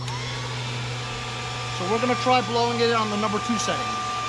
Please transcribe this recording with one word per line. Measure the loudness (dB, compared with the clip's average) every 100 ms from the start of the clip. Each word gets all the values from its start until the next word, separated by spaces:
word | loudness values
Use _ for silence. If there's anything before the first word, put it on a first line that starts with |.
| -4 -4 -4 -4 -4 -4 -4 -4 -4 -6 -6 -6 -6 -6 -6 -6 -4 -2
So | 0
we're | 2
gonna | 2 2
try | 4 4
blowing | 4 2 2 4
it | 4
on | 4 2
the | 0
number | 0 0
two | 0 0
setting. | 0 0 -2 -2 -2 -2